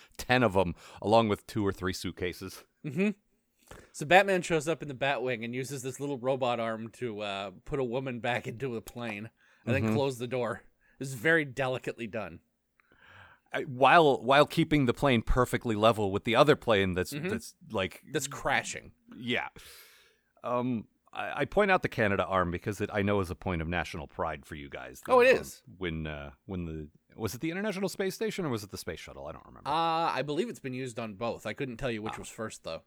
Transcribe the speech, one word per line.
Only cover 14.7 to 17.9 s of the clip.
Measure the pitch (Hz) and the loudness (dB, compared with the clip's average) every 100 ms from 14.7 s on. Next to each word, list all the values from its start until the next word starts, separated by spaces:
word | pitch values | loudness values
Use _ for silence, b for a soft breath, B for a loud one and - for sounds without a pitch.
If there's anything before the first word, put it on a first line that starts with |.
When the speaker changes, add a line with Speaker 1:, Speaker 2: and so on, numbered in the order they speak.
| 151 127 | 4 4
Speaker 1:
the | |
plane | 117 143 120 | 4 4 4
perfectly | - - 123 117 123 107 | 4 4 2 0 -2 4
level | 110 110 101 | 6 6 2
with | 98 | 0
the | - 113 | 2 6
other | 143 143 | 6 6
plane | - 104 98 | 4 4 4
that's, | 87 90 | 2 -2
Speaker 2:
Mm-hmm. | 147 175 | -4 -6
Speaker 1:
that's, | 220 - - 156 | -6 -8 -18 -8
like, | 107 95 | -4 -4